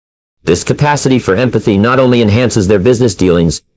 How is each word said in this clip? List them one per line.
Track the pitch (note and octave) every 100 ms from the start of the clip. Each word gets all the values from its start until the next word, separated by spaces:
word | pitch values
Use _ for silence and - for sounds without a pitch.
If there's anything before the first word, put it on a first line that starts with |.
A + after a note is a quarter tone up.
| _ _ _ _
This | D#2+ F2
capacity | - B2+ D3 D3 C3+ B2+
for | -
empathy | F#2+ B2 A2 A2+ G2
not | A2+ C3
only | B2+ A#2+
enhances | G#2+ A2 B2 A#2 F#2
their | G#2
business | G#2+ A#2+ B2
dealings, | - F#2 E2+ E2 - _